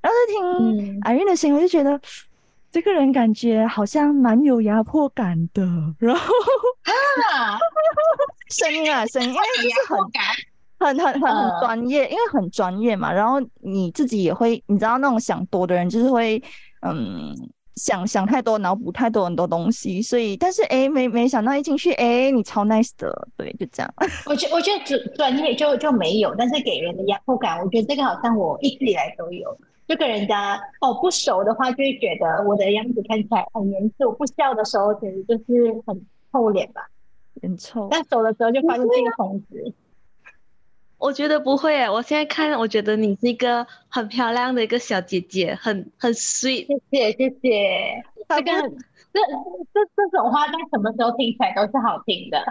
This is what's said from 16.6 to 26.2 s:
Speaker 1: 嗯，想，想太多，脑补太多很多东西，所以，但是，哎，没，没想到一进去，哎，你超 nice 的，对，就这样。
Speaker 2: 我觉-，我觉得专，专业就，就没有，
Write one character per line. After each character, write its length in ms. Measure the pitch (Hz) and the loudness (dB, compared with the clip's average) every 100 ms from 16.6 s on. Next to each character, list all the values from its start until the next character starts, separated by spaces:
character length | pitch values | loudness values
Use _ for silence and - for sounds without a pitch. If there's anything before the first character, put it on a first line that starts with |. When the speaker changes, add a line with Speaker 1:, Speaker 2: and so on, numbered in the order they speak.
| - - | -20 -10
Speaker 1:
嗯， 520 | 175 160 104 87 73 67 64 _ - - | -6 -4 -6 -8 -10 -12 -16 _ -20 -10
想， 300 | - 202 185 | -4 -2 -2
想 200 | 214 190 | -2 0
太 160 | 262 | 0
多， 160 | 233 220 | 2 0
脑 160 | 190 | 0
补 180 | 196 202 | -2 -4
太 160 | - 240 | -2 0
多 160 | 220 | 0
很 100 | 180 | 0
多 120 | 170 175 | 0 0
东 260 | 165 170 | 0 -2
西， 300 | 226 - 185 | -2 -4 -4
所 160 | 233 247 | -2 0
以， 180 | 226 196 | 0 0
但 160 | 359 | -2
是， 100 | 381 | 0
哎， 220 | - 262 269 | 0 2 2
没， 200 | 294 254 | 2 0
没 180 | 226 240 | 2 2
想 160 | 254 | 2
到 140 | 220 277 | 0 -2
一 60 | |
进 140 | 294 277 | 0 0
去， 160 | 349 | 0
哎， 380 | 294 240 240 269 | 2 2 4 2
你 120 | 262 | 2
超 220 | 202 - | 0 0
nice 260 | 208 220 240 - | 2 2 2 -2
的， 300 | - - - - | -8 -8 -12 -12
对， 140 | - | -12
就 120 | - 247 | -8 -10
这 100 | - | -8
样。 120 | - - 370 - - | -8 -4 -4 -4 -4
Speaker 2:
我 80 | |
觉-， 140 | 294 320 | -2 0
我 80 | 339 | 0
觉 100 | 339 403 | 0 -2
得 80 | |
专， 300 | - 277 - | -2 -4 -4
专 240 | - 254 262 | -2 0 2
业 160 | 311 | 0
就， 200 | 247 294 262 | 2 2 2
就 140 | 302 | 2
没 280 | 247 165 | 2 2
有， 160 | 208 | 2